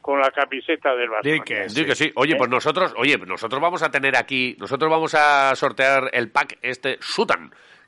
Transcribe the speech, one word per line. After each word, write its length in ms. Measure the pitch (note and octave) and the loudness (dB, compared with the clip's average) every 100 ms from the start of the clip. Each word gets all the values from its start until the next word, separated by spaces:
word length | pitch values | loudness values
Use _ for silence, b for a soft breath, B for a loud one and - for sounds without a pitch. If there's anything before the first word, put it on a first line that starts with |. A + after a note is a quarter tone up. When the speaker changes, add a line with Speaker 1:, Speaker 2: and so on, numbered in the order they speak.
Speaker 1:
con 180 | - C#3 | -2 2
la 100 | C3+ | 2
camiseta 640 | C#3+ C3+ C3+ - D#3 D3+ B2+ | 0 -4 -4 -4 -2 0 0
del 140 | A#2+ | -2
Baskonia. 240 | A2 C3+ D#3 | -2 0 -2
Speaker 2:
Di 60 | |
que 260 | - A2 F#2+ | -2 -6 -4
Speaker 3:
Di 180 | A2+ D#3+ | -2 0
que 100 | B2 | 0
sí. 160 | D#3 - | 0 0
Oye, 180 | C#3+ | 0
Speaker 1:
¿Eh? 40 | D#3 | 2
Speaker 3:
pues 120 | B2 | 2
nosotros, 440 | B2 C#3+ D#3 F3+ A2+ | 2 0 0 -2 0
oye, 200 | C3+ B2+ | 0 0
nosotros 440 | F#2 F2+ A2+ C3 | -2 -8 -4 -2
vamos 220 | E3+ F3 | -2 0
a 80 | D#3 | -2
tener 240 | D3 C3+ B2+ | 0 2 0
aquí, 400 | A#2 C3 B2+ A2+ | 0 -4 -4 -6
nosotros 300 | G2+ C3 D#3 | -6 -2 2
vamos 240 | D#3+ D#3+ D#3+ | 2 2 4
a 380 | D3 C#3+ C3+ C3 | 4 4 2 2
sortear 540 | C#3 - C3+ C3+ B2+ | -2 2 2 2 2
el 180 | B2 A#2+ | -2 0
pack 260 | - D3 - | -2 -2 -6
este 360 | B2 B2 C3+ B2 | -8 -6 -6 -6
Sutan, 500 | - - A3 F#2 D2+ b b b | -6 -4 0 -2 -4 b b b